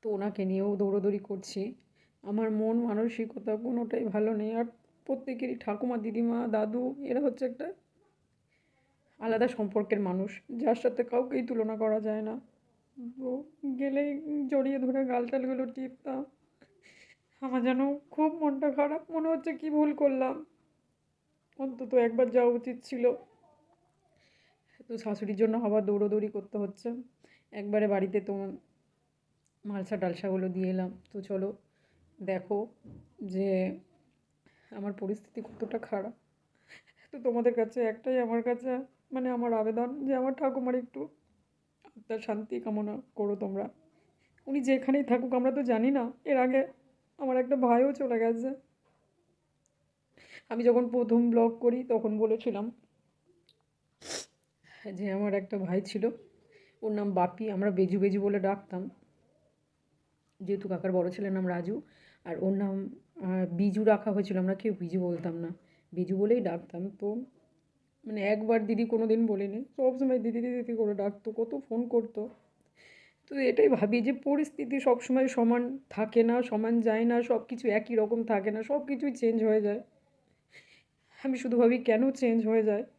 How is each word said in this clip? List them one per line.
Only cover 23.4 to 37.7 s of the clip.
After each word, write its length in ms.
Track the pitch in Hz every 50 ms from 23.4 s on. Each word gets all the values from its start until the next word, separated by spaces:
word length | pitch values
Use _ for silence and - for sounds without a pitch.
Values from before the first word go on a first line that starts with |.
| _ _ _ _ _ _ _ _ _ _ _ _ _ _ _ _ _ _ _ _ _ _ _ _ _ _ _ _ - _
তো 100 | 233 220
শাশুড়ির 380 | - 220 208 208 214 196 214
জন্য 220 | 190 226 226 220 233
আবার 280 | 240 214 208 214 208
দৌড়োদৌড়ি 420 | 190 208 202 208 208 202 214 208 214
করতে 300 | 214 202 196 202 - 208
হচ্ছে। 360 | 202 190 196 - - 233 233 247 247 - _ _ _ - _ _ _ _
একবারে 360 | - 214 202 202 208 214 214 208
বাড়িতে 340 | 202 196 190 190 185 208
তো 300 | 196 202 202 196 196 196 196 - _ _ _ _ _ _ _ _ _ _ _ _ _ _ _ _ _ _ _ _ _
মালসা 320 | 208 202 202 185 190 220 196
টালসাগুলো 520 | 185 180 175 175 - 196 190 190 185 185
দিয়ে 200 | 180 185 185 185
এলাম। 320 | 185 185 185 180 185 - - _ _
তো 80 | 208
চলো 360 | 190 - 202 190 190 196 220 - _ _ _ _ _ _ _ _ _ _ _ _
দেখো 460 | 202 180 190 185 185 - 214 202 220 240 - _ _ - - - - _ _ _
যে 580 | - 196 185 190 196 196 190 185 185 185 185 - - _ _ _ _ _ _ _ _ _ _ _ _ _ _ _ _ _
আমার 220 | - 214 196 208 196
পরিস্থিতি 480 | 190 208 190 214 208 - - _ -
কতটা 360 | 220 - - - 226 214 - 226
খারাপ। 360 | - - - 202 190 226 240 _ _ _ _ _ _ _ _ _ _ _ - - _ _ _ _ _ _
তো 80 | - 277
তোমাদের 340 | 233 254 233 240 240 240 233
কাছে 280 | 233 226 220